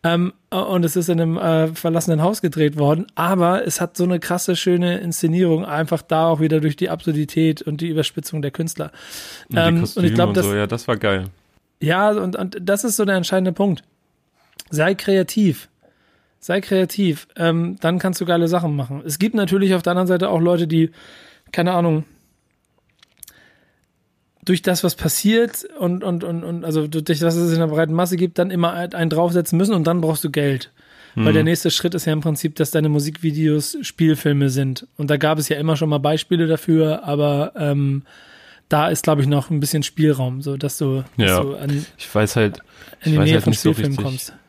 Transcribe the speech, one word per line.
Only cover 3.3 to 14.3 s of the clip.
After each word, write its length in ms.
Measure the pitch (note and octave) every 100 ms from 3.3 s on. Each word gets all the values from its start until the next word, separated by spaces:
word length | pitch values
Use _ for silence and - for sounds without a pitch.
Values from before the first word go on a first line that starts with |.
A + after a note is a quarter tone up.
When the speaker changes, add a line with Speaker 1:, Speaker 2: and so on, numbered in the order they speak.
| F#3+ F3 F#3+ -
Speaker 1:
es 140 | -
hat 160 | F3 -
so 80 | F3
eine 160 | F3
krasse, 340 | - F3+ - F3
schöne 440 | - F3 F3 F3+
Inszenierung, 680 | E3+ D#3+ E3 E3+ F3+ D#3+ F#3
einfach 360 | D3+ D#3+ E3
da 240 | - D#3+ E3
auch 100 | D#3
wieder 220 | D#3 D#3
durch 160 | D3+ D3
die 120 | F3+
Absurdität 720 | E3 - D3+ D3+ - D#3+ D#3
und 200 | - D3+
die 80 | E3+
Überspitzung 520 | D#3 D3 - - D#3
der 100 | C#3+
Künstler. 420 | - E3 - D3+ - - - - - -
Speaker 2:
Und 80 | -
die 40 |
Speaker 1:
Ähm, 60 | E3
und 80 | E3+
ich 60 |
Speaker 2:
Kostüme 300 | F3 - C3+
Speaker 1:
glaub, 160 | A2+ -
Speaker 2:
und 80 | G#2
Speaker 1:
das 80 | G2+
Speaker 2:
so, 100 | G2+
ja, 120 | G#2
das 200 | A#2 -
war 80 | A2+
geil. 300 | G#2+ F#2+ F#2 - _ _ _ _
Speaker 1:
Ja, 300 | D3 F3+ G#3
und, 260 | G#3+ F#3 F3+
und 200 | F#3 -
das 240 | F3+ G3+ B3
ist 100 | G3+
so 80 |
der 120 | G3+ F#3+
entscheidende 340 | F3 F#3 F#3
Punkt. 320 | E3 G3+ D#3 _ _ _ _ _